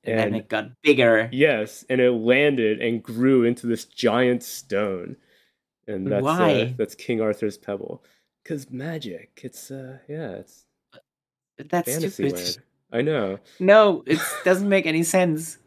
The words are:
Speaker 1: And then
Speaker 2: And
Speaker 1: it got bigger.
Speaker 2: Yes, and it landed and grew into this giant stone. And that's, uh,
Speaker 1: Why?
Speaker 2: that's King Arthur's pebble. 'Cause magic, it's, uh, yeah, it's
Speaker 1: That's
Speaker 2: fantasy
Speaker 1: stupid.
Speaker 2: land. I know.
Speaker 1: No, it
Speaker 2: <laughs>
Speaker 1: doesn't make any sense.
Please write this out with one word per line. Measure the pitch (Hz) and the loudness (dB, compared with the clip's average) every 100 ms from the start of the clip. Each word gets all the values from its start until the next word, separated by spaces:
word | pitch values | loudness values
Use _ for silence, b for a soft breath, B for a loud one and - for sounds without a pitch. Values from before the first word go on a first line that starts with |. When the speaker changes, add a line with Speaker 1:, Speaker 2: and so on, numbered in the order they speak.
Speaker 1:
And | - 113 | -2 -2
then | 110 | 0
Speaker 2:
And | 110 | -4
Speaker 1:
it | - | -4
got | 107 110 - | -6 -6 0
bigger. | 151 131 117 110 117 | 4 6 6 4 2
Speaker 2:
Yes, | 127 151 117 107 - - | 2 2 2 -4 -10 -4
and | 127 | 2
it | 123 | 2
landed | 120 113 131 147 131 110 107 | 2 2 4 4 2 0 0
and | 117 117 | -2 -4
grew | - 113 127 131 | -6 0 4 4
into | 117 120 117 | 4 0 -4
this | 113 | -6
giant | - - 120 113 127 123 | -6 -2 0 2 0 0
stone. | - - - 101 104 92 87 - _ _ _ _ _ _ - | -6 -16 -6 -4 -2 -6 -10 -16 _ _ _ _ _ _ -10
And | 98 95 | -6 -2
that's, | 101 139 | 0 0
uh, | 165 | 2
Speaker 1:
Why? | 170 135 117 123 | 2 2 -2 -4
Speaker 2:
that's | 110 - | -6 -6
King | - 113 | -6 -2
Arthur's | 110 104 - - | -2 -2 -6 -8
pebble. | - 101 - - _ _ _ _ | -10 -10 -10 -14 _ _ _ _
'Cause | - 151 131 | -12 -10 -10
magic, | 127 147 165 120 82 - _ | -12 -10 -10 -10 -14 -18 _
it's, | 123 - - | -18 -18 -16
uh, | 135 131 131 - | -16 -16 -20 -16
yeah, | 151 139 | -12 -12
it's | 95 - _ _ _ _ - _ _ _ _ _ - | -12 -16 _ _ _ _ -20 _ _ _ _ _ -20
Speaker 1:
That's | 147 175 160 | -6 -4 -2
Speaker 2:
fantasy | 151 165 - 139 | -4 -6 -4 -4
Speaker 1:
stupid. | |
Speaker 2:
land. | 87 87 - _ _ _ | -4 -8 -10 _ _ _
I | 117 | -4
know. | 143 147 98 98 b b | -2 -2 -4 -8 b b
Speaker 1:
No, | 185 214 208 175 - | 6 8 8 2 -2
it | 160 - | -2 -2
Speaker 2:
<laughs> | - | -2
Speaker 1:
doesn't | 185 185 202 | 2 2 4
make | 196 165 | 2 2
any | 160 | -2
sense. | 165 190 180 156 160 - | 2 2 2 0 -6 -16